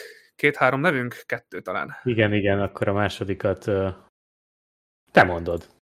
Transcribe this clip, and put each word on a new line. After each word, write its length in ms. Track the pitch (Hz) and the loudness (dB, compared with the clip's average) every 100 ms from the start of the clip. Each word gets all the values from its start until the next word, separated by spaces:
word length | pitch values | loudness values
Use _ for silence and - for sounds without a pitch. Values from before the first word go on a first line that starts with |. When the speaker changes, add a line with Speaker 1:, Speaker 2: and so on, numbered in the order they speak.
| - - _ | -16 -20 _
Speaker 1:
két-három 460 | - 147 143 131 135 | -2 0 2 2 4
nevünk? 420 | 165 135 123 - - | 2 0 -2 -8 -10
Kettő 340 | 123 - 87 | -10 -10 -12
talán. 360 | - 95 - - | -6 -6 -8 -6
Speaker 2:
Igen, 280 | 127 113 104 | -2 2 2
igen, 280 | 104 98 98 | 2 2 0
akkor 280 | 98 - 104 | -2 -2 -2
a 40 | |
másodikat, 760 | 101 98 - 98 92 101 95 - | 0 -2 -4 -6 -2 -2 -2 -2
ö, 220 | 98 95 90 _ _ _ _ _ _ _ _ _ _ _ | -2 -2 -6 _ _ _ _ _ _ _ _ _ _ _
te 100 | - | 4
mondod, 440 | 95 85 85 85 - _ | 6 2 -4 -6 -8 _